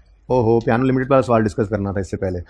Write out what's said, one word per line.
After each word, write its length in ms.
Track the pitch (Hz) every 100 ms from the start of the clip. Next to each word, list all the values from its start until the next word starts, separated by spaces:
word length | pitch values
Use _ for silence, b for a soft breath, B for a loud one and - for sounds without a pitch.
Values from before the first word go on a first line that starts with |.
| _ _ -
ओहो, 300 | 127 110 117
piano 260 | 127 117 131
limited 260 | 131 127
वाला 100 | 135
सवाल 220 | 127 113
discuss 240 | 107 - 98
करना 260 | 101 98
था 60 | 98
इससे 180 | 92 98
पहले। 220 | 95 90 -